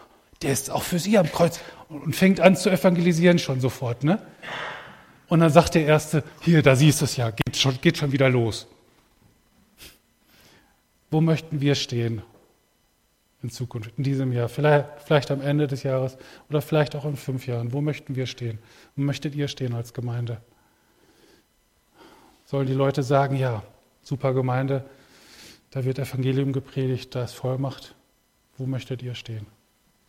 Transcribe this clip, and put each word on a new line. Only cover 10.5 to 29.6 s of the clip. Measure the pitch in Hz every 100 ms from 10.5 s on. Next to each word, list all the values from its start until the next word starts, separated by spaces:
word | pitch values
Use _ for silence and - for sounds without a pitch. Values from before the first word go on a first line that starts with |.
| _ _ _ _ _ -
Wo | 151
möchten | 165 156 - 147
wir | 143
stehen | 139 - 120 117 110 - _ _ _ _ _ _ _ _ _ _ _
in | 120
Zukunft, | - 123 117 110 -
in |
diesem | 135 135 131
Jahr, | 120 120
vielleicht, | - 151 147 - - -
vielleicht | 147 -
am | 139
Ende | 139 147 143
des | 139
Jahres | 139 131 131 - - - -
oder | 147
vielleicht | - 156 147
auch | 147 147
in | 135
fünf | - 127 -
Jahren? | 120 117
Wo | 139
möchten | 147 139 - 131
wir | 123
stehen? | - 120 107 - - _ -
Wo |
möchtet | 139 131 151
ihr | 147 143
stehen | - 127
als | 117 120
Gemeinde? | - 120 120 117 117 _ _ _ _ _ _ _ _ _ _ _ _ _ _ _ _ - - _ _
Sollen | - 139 131
die |
Leute | 135 139 139
sagen, | 127 139 139 135
„Ja, | 131 110 - _ _ _
super | - 135 135
Gemeinde, | 131 127 127 135 135 - - _ _ - - - - _
da | 139
wird | 127 135
Evangelium | 131 127 131 131 139
gepredigt, | 135 - 135 131 127 -
da | 127
ist | 117
Vollmacht.“ | - 127 131 135 - - _ _ _ _ _ _ -
Wo |
möchtet | 131 131 - 123
ihr | 123
stehen? | 120 - 110 101 _